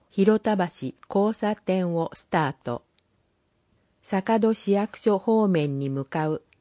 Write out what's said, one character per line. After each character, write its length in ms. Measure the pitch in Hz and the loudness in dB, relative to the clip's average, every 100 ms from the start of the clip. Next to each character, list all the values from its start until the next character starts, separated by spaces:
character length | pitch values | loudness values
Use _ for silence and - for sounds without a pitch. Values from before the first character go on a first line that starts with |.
| _ | _
広 320 | - 196 214 | 2 2 4
田 140 | 220 208 | 0 0
橋 340 | 175 - 131 - - | -2 -4 -10 -10 -4
交 240 | 196 202 | 0 0
差 240 | 226 208 214 | 0 -4 -4
点 400 | - 190 180 165 | -2 -2 0 -2
を 140 | 165 | -4
ス 160 | - - | -8 -4
タ 220 | 180 156 | 0 0
ー 40 | 160 | -2
ト。 200 | - 120 - _ _ _ _ _ _ _ _ _ _ _ | -8 -8 -10 _ _ _ _ _ _ _ _ _ _ _
坂 360 | - 196 190 226 | -6 -4 0 2
戸 140 | 220 | 2
市 200 | 220 - | 0 0
役 260 | 196 208 - | 0 0 -2
所 200 | - 202 | 0 0
方 300 | 214 220 214 | 2 2 4
面 300 | 175 147 139 | 2 0 -2
に 100 | 139 | -4
向 160 | 135 | -4
か 240 | 135 165 156 | -4 -4 -2
う 140 | 156 - _ | -4 -8 _